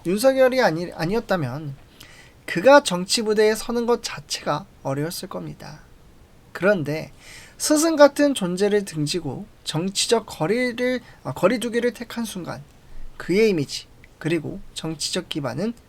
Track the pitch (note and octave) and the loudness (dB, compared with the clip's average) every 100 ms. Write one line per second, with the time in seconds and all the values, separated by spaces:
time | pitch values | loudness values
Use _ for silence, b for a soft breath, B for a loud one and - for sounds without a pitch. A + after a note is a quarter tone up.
0 | E3 G3+ C4+ C4 B3+ B3+ G3+ D#3+ F3 - | -4 2 4 6 4 4 2 0 -4 -4
1 | E3 A3+ - F#3 B2 C#3 D3 C#3 - B | -2 -2 0 -2 -2 -6 -10 -12 -18 B
2 | B B B B - F#3+ B3+ C#4+ C#4 F3+ | B B B B -6 4 8 8 6 -2
3 | F#3 A#3+ G#3+ G#3+ G#3+ G#3+ - A#3 A#3 A#3 | -2 -2 0 2 2 2 -2 -2 0 -2
4 | - - - - E3+ D3 - - C#3+ C#3 | -2 -12 -10 -6 -4 -4 -6 -10 -6 -4
5 | D#3+ - F3+ F3+ D#3 D3+ - D3+ - - | -4 -6 -10 -10 -10 -12 -16 -18 -20 -20
6 | - - - - - - F#3 F#3+ C#3+ D#3 | -20 -20 -20 -20 -18 0 2 2 -2 -6
7 | D3+ B B B B B - D4+ E4 D4+ | -8 B B B B B 2 4 4 8
8 | C#4+ D4 D4 B3+ F3+ F#3 G3+ G#3 G3+ D#3 | 6 8 2 2 -2 0 2 2 0 -4
9 | D3 E3+ D3 C3 G3+ - - D#3 F#3+ - | -2 -2 -6 -8 -12 -12 -6 -4 -2 -2
10 | - A3+ - - D#3+ A#3+ B3 A#3 B3 B3 | 0 0 -2 -4 -2 0 -2 -2 -2 -2
11 | B B - - F#3 A#3+ A#3 F#3 - - | B B -10 0 2 2 -2 -2 -2 -4
12 | A#3 A#3+ A3 F#3 D#3+ C3+ - - b b | -10 -8 -8 -8 -10 -10 -14 -20 b b
13 | - - - G3 A3+ E3+ C3 - - - | -10 -8 0 4 4 2 -2 -8 -14 -20
14 | - - D3+ E3+ C3 G3 - - D#3+ D#3 | -20 -8 -4 -4 -4 -10 -12 -10 -10 -8
15 | - F#3+ F3 D#3+ C3+ C3 A3 - | -6 -6 -6 -6 -6 -4 -6 -6